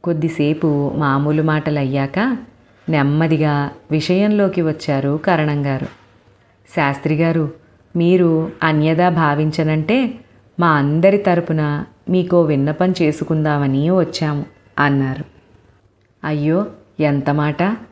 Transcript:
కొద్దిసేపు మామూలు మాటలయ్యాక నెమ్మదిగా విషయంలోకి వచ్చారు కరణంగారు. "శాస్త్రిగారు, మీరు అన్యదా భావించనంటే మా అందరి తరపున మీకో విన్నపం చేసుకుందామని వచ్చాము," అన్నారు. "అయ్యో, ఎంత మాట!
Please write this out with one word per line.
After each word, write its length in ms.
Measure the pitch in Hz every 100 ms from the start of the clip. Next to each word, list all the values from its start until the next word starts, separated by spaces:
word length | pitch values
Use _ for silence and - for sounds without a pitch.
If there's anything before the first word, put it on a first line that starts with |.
కొద్దిసేపు 880 | - 160 156 160 147 151 165 147 143 143
మామూలు 460 | 143 135 147 151
మాటలయ్యాక 960 | 156 151 156 147 135 139 139 180 240 240 - _ _ _ -
నెమ్మదిగా 800 | 156 139 151 160 156 156 147 143 - -
విషయంలోకి 720 | 156 147 185 208 208 196 185
వచ్చారు 580 | 160 156 - 139 139 147
కరణంగారు. 600 | 156 170 151 147 139 131 131 - _ _ _ _ _ _ _ -
"శాస్త్రిగారు, 760 | 143 139 160 151 165 165 151 - _ _ _ 175
మీరు 540 | 170 185 175 160 160 -
అన్యదా 460 | 160 156 151 160 180
భావించనంటే 1040 | 165 156 147 156 151 156 156 156 240 247 - - _ _ -
మా 80 | 175
అందరి 500 | 151 139 156 185 202
తరపున 680 | 202 175 170 160 151 147 - _ -
మీకో 320 | 185 180 175
విన్నపం 520 | 160 143 143 156 185 180
చేసుకుందామని 880 | 160 151 156 156 151 147 139 135 151
వచ్చాము," 540 | 185 165 - 156 147 - _ _ -
అన్నారు. 460 | 143 139 135 135 - - _ _ _ _ _ _ _ _
"అయ్యో, 420 | 151 151 147 165 208 - - -
ఎంత 300 | 147 143 139
మాట! 320 | 147 147 147 180 220 -